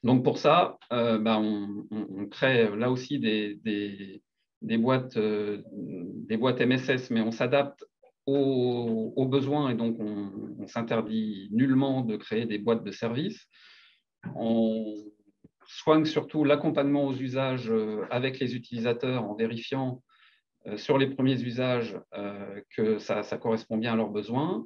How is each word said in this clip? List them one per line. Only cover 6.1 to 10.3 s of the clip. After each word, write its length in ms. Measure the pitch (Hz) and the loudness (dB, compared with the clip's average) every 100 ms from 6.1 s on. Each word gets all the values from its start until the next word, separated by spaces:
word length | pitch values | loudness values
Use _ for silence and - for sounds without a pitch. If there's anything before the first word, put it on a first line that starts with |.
| - 78 110 | -12 -4 0
boîtes 240 | 127 131 | 2 2
M 140 | 123 | 2
S 160 | 131 127 | 2 2
S, 200 | 127 127 | -2 0
mais 120 | 113 | 0
on 100 | 113 | 0
s'adapte 540 | 113 123 139 143 - - _ _ _ - | 0 2 2 2 -6 -20 _ _ _ 0
aux, 880 | 139 135 127 123 120 117 113 110 - | 2 2 2 2 0 0 -2 -2 0
aux 100 | 131 | 2
besoins 440 | 139 131 147 139 | 2 2 0 0
et 60 | 113 | 0
donc 220 | 117 113 | 0 -2
on, 560 | 104 104 101 | -4 -4 -6